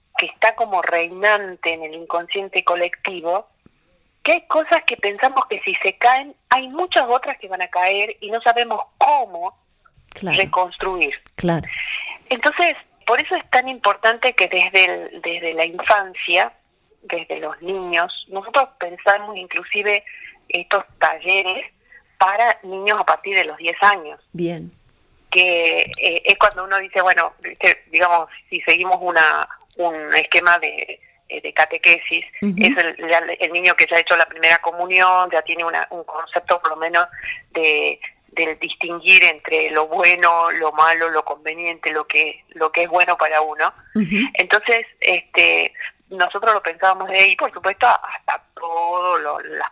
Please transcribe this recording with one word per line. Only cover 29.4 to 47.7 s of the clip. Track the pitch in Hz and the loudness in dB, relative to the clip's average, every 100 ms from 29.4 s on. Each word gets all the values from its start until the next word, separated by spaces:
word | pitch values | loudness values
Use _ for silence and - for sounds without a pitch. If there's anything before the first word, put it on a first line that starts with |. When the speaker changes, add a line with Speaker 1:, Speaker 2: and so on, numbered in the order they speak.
| 151 - _ - | -4 -10 _ -4
Speaker 1:
un | 175 160 151 | -4 -2 0
esquema | 156 156 175 175 175 | 0 4 2 4 2
de, | 160 - - - _ _ - | 0 -8 -10 -14 _ _ -14
eh, | 147 | -12
de | 151 | -8
catequesis, | - 160 165 180 170 - 165 - - | -2 -2 2 2 2 0 -6 -6 -6
Speaker 2:
Ujú. | 202 185 | -4 0
Speaker 1:
es | 226 277 | 2 2
el, | 170 - 165 | 0 -2 0
ya | 165 | 0
el | 165 175 170 | 0 -4 -4
niño | 175 180 | 0 2
que | 170 165 | 2 2
ya | 170 | 2
ha | |
hecho | 165 175 | 4 2
la | 165 | 2
primera | 160 165 165 | 2 4 4
comunión, | 170 170 180 185 185 185 180 | 2 -4 0 4 6 4 2
ya | 165 | 0
tiene | - 165 | -2 -4
una, | 165 160 - | -4 -4 -6
un | 175 | -10
concepto | 160 170 160 175 - 175 | -12 -12 -6 -4 0 0
por | 156 | 0
lo | 156 | -4
menos | 165 170 175 - - - - | -2 0 0 -4 -12 -12 -10
de, | 165 156 151 147 147 - _ _ | -2 2 2 0 -6 -14 _ _
del | - 160 151 | -4 -4 -4
distinguir | 160 - 160 170 180 185 | -8 -8 -10 -4 4 6
entre | 175 151 - 156 156 | 6 0 -4 -2 0
lo | 156 156 | -2 -2
bueno, | 180 175 175 175 170 165 | 2 2 4 4 4 2
lo | 165 156 | 0 -2
malo, | 151 160 165 165 | 4 4 4 0
lo | 156 | -2
conveniente, | - 147 156 160 170 165 160 | -4 -8 -8 -8 -8 -6 -4
lo | 156 151 | -4 -2
que, | 151 156 - _ | 0 0 -4 _
lo | 165 160 | -4 -2
que | 170 | -2
es | 170 | 0
bueno | 180 180 170 | 2 2 2
para | 156 156 | 2 0
uno. | 156 151 170 - _ 220 | -2 -2 -4 -4 _ -4
Speaker 2:
Ujú. | 175 202 269 | -2 -2 -2
Speaker 1:
Entonces, | - 185 208 226 233 226 - | -2 0 0 2 -2 -2 -4
este, | - 180 - - 170 165 165 - - _ - | -2 -2 -2 2 2 2 -2 -6 -16 _ -12
nosotros | 190 180 202 220 | -2 -2 0 2
lo | 208 | 2
pensábamos | 165 165 190 190 190 | 0 0 2 2 0
de | 190 | 4
ahí, | 196 185 | 4 4
por | 269 | -2
supuesto, | - 190 | -2 -4